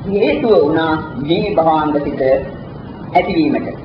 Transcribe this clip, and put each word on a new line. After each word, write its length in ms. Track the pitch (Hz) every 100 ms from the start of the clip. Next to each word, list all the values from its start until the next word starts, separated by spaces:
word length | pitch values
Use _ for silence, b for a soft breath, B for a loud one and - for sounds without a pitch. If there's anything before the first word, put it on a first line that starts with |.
හේතුව 480 | 196 202 240 - 233
වුණා 400 | 190 147 160 160 156 - -
මේ 360 | 143 180 208
භවාංග 400 | 170 160 156 151
සිත 280 | 147 147 123 131 135 - - - - - - -
ඇතිවීමට. 580 | 180 208 170 147 123 98 131